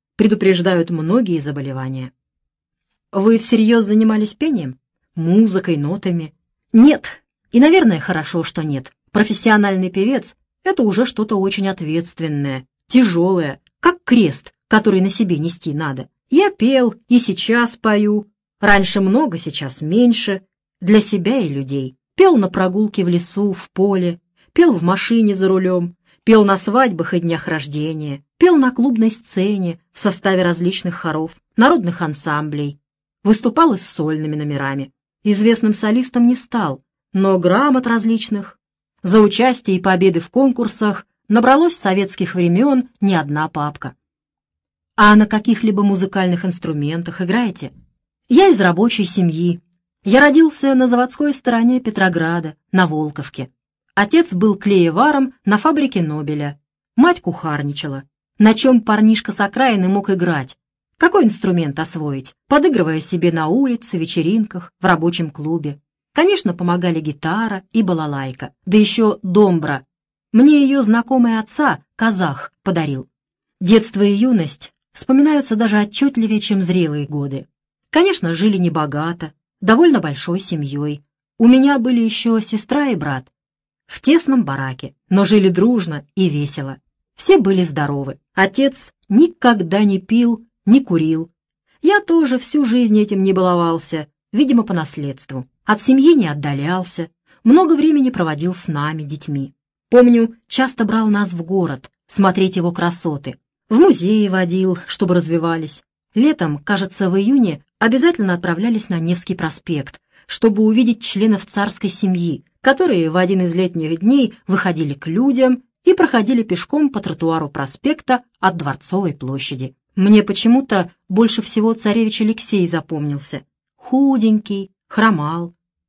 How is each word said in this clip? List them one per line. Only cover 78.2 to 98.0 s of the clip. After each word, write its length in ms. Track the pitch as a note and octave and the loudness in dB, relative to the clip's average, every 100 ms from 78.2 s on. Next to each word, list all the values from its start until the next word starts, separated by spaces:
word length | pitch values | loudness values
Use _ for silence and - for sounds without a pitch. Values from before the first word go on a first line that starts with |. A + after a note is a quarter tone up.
| F3 | -4
жили 220 | E3 G#3+ G3 | 0 0 0
небогато, 760 | F3 D#3 D3+ D3 D#3+ E3+ D#3 - _ _ | 0 -2 -4 -4 -6 -8 -12 -16 _ _
довольно 400 | G3 A3+ F4 B3+ | 0 4 4 4
большой 400 | E3 C#3+ - F3+ | -2 -8 -6 -6
семьей. 640 | F#3+ E3 C#3+ C#3+ D3 D3 _ _ _ _ | -6 -6 -6 -6 -6 -8 _ _ _ _
У 80 | A#3 | 6
меня 320 | C4 C#4 C#4+ | 6 4 2
были 220 | A#3 A#3+ | 0 0
еще 400 | A3+ G#3+ A#3 A3+ | 0 -2 -2 -2
сестра 480 | A3 A3 - D4 C#4 | -2 -6 -4 -2 -2
и 80 | A#3+ | -2
брат. 320 | D#3 C3 B2+ _ _ _ _ _ _ | -4 -8 -10 _ _ _ _ _ _
В 140 | - | -6
тесном 440 | - E4 - C4 | 0 0 0 -2
бараке, 520 | E3+ C3+ C3+ C3 C#3 - _ | -2 -4 -8 -10 -16 -20 _
но 160 | F#3 | 0
жили 240 | G3+ G#3+ F#3+ | 2 4 2
дружно 560 | F3+ A3 A#3+ E3+ D3 - - | 2 2 0 -4 -10 -12 -4
и 120 | F#3 | -2
весело. 500 | D3 C#3+ - C3+ C3+ _ _ _ | -2 -6 -8 -12 -14 _ _ _
Все 240 | _ - F#4+ | _ 2 2
были 240 | G3 F#3+ | 4 0
здоровы. 560 | F3 C#3+ C#3+ C#3+ C3+ C3 _ | -2 -4 -4 -4 -8 -12 _
Отец 580 | - G3 G3 C#4 C4+ - _ _ | -2 -2 0 -2 -2 -14 _ _
никогда 760 | G#3 E4+ - B3 A3+ E3+ F#3+ | 2 2 2 0 2 0 0
не 140 | G#3 F#3+ | 2 0
пил, 460 | F#3+ A3+ A#3+ A3+ - _ - | 0 0 2 -2 -8 _ 2
не 180 | B3+ | 2
курил. 460 | C4+ E3+ D#3 D#3+ E3 _ _ _ _ _ | 2 -2 0 -2 -6 _ _ _ _ _
Я 200 | D#4 G#4 | 2 2
тоже 380 | G#4 E4 D4 B3+ | 2 0 2 -2
всю 260 | - D4+ | -2 -2
жизнь 340 | B3+ B3 A#3 G#3+ | 0 2 2 2
этим 240 | G#3 G3 | 2 0
не 100 | F#3+ | 0
баловался, 760 | F#3+ F#3 F3 E3+ E3 - D#3+ D3+ _ _ | 2 2 2 0 -2 -6 -10 -10 _ _
видимо, 320 | G#3 C#4 A#3+ | -2 2 2
по 100 | A3 | 0
наследству. 720 | F3+ D#3 - C#3+ C3+ - C3 B2+ _ | -4 -6 -8 -10 -10 -12 -12 -14 _
От 160 | - G#3+ | -4 -2
семьи 340 | - C4+ C#4+ | 2 4 6
не 140 | D#4+ F3 | 4 2
отдалялся, 800 | D3 C#3+ C#3 D3 F#3 F3+ - E3 _ _ _ | -2 -6 -4 -4 -4 -6 -10 -12 _ _ _
много 320 | A3+ D4 F4 D#4 | 2 4 4 2
времени 340 | D#4 D4 | 2 2